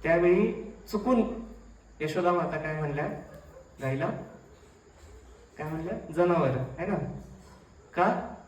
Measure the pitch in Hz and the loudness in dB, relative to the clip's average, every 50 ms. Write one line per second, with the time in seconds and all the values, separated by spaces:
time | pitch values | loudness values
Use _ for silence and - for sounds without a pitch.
0 | - 165 170 175 175 175 180 190 214 226 - - - - - - - - - 208 | 2 4 4 6 6 6 6 6 4 2 0 -4 -8 -12 -14 -16 -14 -6 -4 -2
1 | - 254 254 226 214 - - - - - - - - - - - _ - - - | 2 2 4 4 4 2 -2 -8 -10 -12 -16 -20 -20 -20 -20 -20 _ -20 -10 -6
2 | 151 151 - 180 175 175 175 175 165 - - 151 156 156 151 156 151 143 139 147 | -4 -2 0 2 2 2 2 2 0 0 -2 -4 -4 -4 -4 -2 -2 -2 -2 -2
3 | 156 202 - - - - - - - - - - - - - - 135 131 139 135 | -4 -4 -6 -8 -12 -14 -18 -20 -20 -20 -20 -20 -20 -20 -16 -8 -4 -4 -2 -2
4 | 165 - - - - - - - - - - - - - - - _ - - - | -2 -2 -4 -6 -10 -14 -16 -20 -20 -20 -20 -20 -20 -20 -20 -20 _ -20 -20 -20
5 | - - - - - - - - - - - - 151 156 160 160 160 180 202 - | -20 -20 -20 -20 -20 -20 -20 -20 -20 -20 -12 -10 -8 -6 -6 -6 -6 -6 -6 -6
6 | - - 156 160 180 175 175 165 139 131 123 120 - - - - 175 196 202 - | -8 -6 2 4 4 6 6 4 4 4 2 0 -2 -6 -6 -6 -4 -2 -2 -2
7 | - - - - - - - - - - - - - - - - - - - - | -2 -4 -8 -10 -14 -16 -18 -20 -20 -20 -20 -20 -20 -20 -20 -20 -20 -10 0 2
8 | 180 202 180 - - - - - - | 2 2 2 0 -4 -8 -12 -14 -18